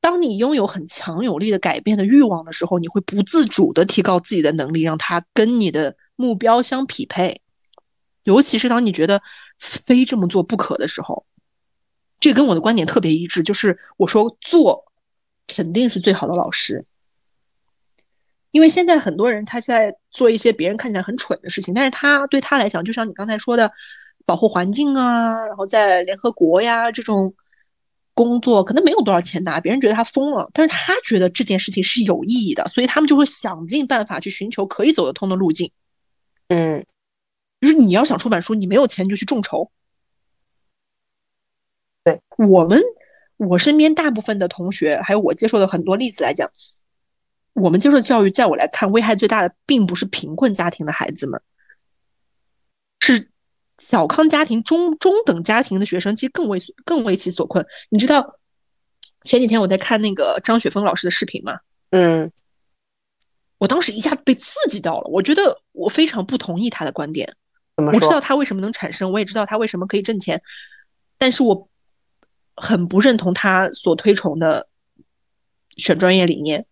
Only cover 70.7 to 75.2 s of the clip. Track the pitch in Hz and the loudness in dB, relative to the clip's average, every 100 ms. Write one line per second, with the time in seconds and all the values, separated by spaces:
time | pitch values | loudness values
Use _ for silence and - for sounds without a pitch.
70.7 | - _ _ _ _ 262 247 247 190 - | -20 _ _ _ _ 0 2 2 0 -4
71.7 | _ _ _ _ _ _ _ _ - - | _ _ _ _ _ _ _ _ -14 -2
72.7 | 214 175 180 240 233 180 190 202 185 185 | -2 0 2 4 2 0 -2 0 2 0
73.7 | - - 160 214 196 180 151 165 151 - | -2 -2 0 2 0 0 -2 0 -2 -4
74.7 | _ _ _ _ _ | _ _ _ _ _